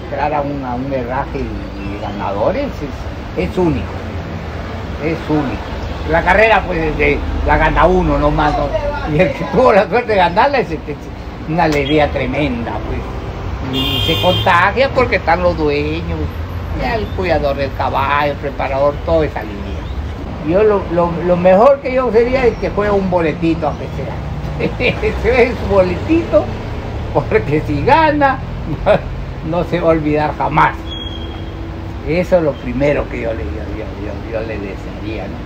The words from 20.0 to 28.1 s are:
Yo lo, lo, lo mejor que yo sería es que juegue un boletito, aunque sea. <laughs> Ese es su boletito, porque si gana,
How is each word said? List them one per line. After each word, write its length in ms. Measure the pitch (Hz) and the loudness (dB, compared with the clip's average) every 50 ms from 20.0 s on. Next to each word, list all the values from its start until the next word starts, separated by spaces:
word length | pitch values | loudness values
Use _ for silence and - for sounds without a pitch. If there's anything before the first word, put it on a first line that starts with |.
| - - - - - - - - - 151 | -6 -6 -6 -8 -8 -8 -8 -6 -2 2
Yo 160 | 165 190 214 | 4 4 6
lo, 180 | 214 208 196 180 - | 6 4 2 0 0
lo, 200 | 160 170 175 170 165 165 165 175 | 2 2 2 2 0 -2 2 2
lo 100 | 180 175 | 2 4
mejor 440 | 175 185 185 190 226 277 277 277 | 6 6 8 8 8 8 6 6
que 120 | - 269 254 | 2 -2 0
yo 180 | 254 262 247 | 0 0 4
sería 360 | 202 226 240 247 254 269 254 233 | 4 4 4 4 2 2 2 2
es 100 | - - | 2 2
que 140 | - - | -4 -2
juegue 200 | - 190 208 208 | 0 0 0 2
un 200 | 202 202 190 185 | 2 2 2 2
boletito, 560 | 180 180 165 156 143 - 165 165 160 156 156 147 | 2 2 2 2 0 0 0 0 0 2 0 -2
aunque 180 | 135 - - - - | -2 -4 -8 -8 -6
sea. 200 | - - - - - - - - - - - - - | -6 -6 -6 -6 -6 -6 -6 -6 -6 -6 -6 -4 -2
<laughs> 200 | - - - - | -2 -2 -2 0
Ese 640 | 247 233 - - - 214 190 - - 208 247 254 240 | 0 0 0 0 -2 -2 -2 0 2 2 4 6 4
es 140 | 254 240 - | 4 2 -2
su 160 | 226 202 196 | -2 2 4
boletito, 680 | 196 185 180 180 170 - - 311 339 330 - - 302 370 403 - - - - - - - - - - - - - | 4 4 4 2 -2 0 2 2 2 2 4 2 2 2 2 -4 -6 -6 -6 -6 -6 -6 -6 -6 -6 -6 -2 -2
porque 480 | 151 143 - - 220 - - 147 156 | -2 0 2 0 0 0 2 -2 -2
si 200 | 151 - 151 143 139 | 0 0 -2 0 4
gana, 540 | 196 269 320 320 311 | 4 6 6 6 4